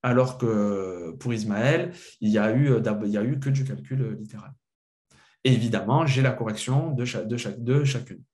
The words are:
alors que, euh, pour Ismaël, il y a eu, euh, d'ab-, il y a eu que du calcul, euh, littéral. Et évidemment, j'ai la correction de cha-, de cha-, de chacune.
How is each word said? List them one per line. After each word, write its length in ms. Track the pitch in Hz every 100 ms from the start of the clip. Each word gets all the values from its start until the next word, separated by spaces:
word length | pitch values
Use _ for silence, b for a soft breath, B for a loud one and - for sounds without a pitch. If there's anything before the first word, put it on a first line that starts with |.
alors 360 | 127 123 127 -
que, 80 | 117
euh, 680 | 107 104 98 95 87 82 80
pour 160 | 120
Ismaël, 600 | 113 107 104 127 165 175 B B B
il 100 | 107
y 80 | 107
a 140 | 107
eu, 200 | 120 143
euh, 100 | 117
d'ab-, 220 | 110 104 104
il 60 |
y 60 | 104
a 60 |
eu 160 | 117 -
que 100 | 139
du 140 | 135
calcul, 380 | - - - 131
euh, 140 | 113 104
littéral. 360 | 107 110 101 - _ _ _ _ _ b b b 135
Et 80 |
évidemment, 520 | 120 117 113 98 143 160
j'ai 160 | 131
la 100 | 131
correction 600 | - 110 107 - 139 165
de 140 | 131 120
cha-, 180 | 110
de 140 | 107 120
cha-, 160 | 110
de 320 | 117 117 143 139
chacune. 360 | 127 - 92 -